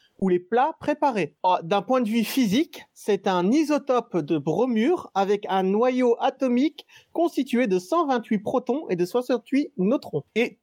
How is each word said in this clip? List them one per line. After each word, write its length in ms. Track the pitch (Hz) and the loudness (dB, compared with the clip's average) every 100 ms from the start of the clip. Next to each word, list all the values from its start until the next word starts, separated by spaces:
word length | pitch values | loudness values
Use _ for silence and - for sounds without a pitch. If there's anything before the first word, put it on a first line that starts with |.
| _ _ | _ _
ou 80 | 190 | 0
les 100 | 180 | 0
plats 340 | 180 233 302 - | 0 0 0 -2
préparés. 580 | 294 294 285 214 151 - | -4 0 0 0 -4 -2
Oh, 140 | 185 180 | 0 0
d'un 200 | 165 202 | 0 -2
point 180 | 190 254 | 0 0
de 80 | 214 | 2
vue 140 | 233 | 0
physique, 600 | 208 269 214 233 339 - - | 0 0 2 0 -2 -8 -20
c'est 320 | - - 196 202 | -8 -4 -2 0
un 240 | 180 185 | 0 2
isotope 640 | 294 285 285 277 247 240 175 | 2 2 0 0 -2 0 -4
de 200 | 147 160 | -2 -2
bromure 720 | 151 165 254 220 262 359 - | 0 0 0 2 2 0 -2
avec 300 | 190 196 202 - | -2 0 -2 0
un 160 | 190 | 0
noyau 520 | 185 208 247 254 247 233 | 2 2 2 2 2 2
atomique 680 | 269 - 262 240 302 - - - _ | 0 -2 0 2 0 -2 -16 -20 _
constitué 540 | - 339 302 247 208 214 | -2 0 -2 -2 0 0
de 120 | 185 | -2
cent 260 | - 330 285 | 0 0 0
vingt-huit 320 | 247 - 208 | -2 -2 -4
protons 500 | 214 254 247 285 - | -2 -2 -2 -4 -4
et 60 | 175 | -4
de 80 | |
soixante-huit 680 | 180 240 247 240 - 269 - - | -2 -2 -2 -4 0 -2 -2 -2
neutrons, 460 | 190 302 - 147 - 214 | 0 0 -2 -8 -4 -2
et 220 | 240 - | -2 -4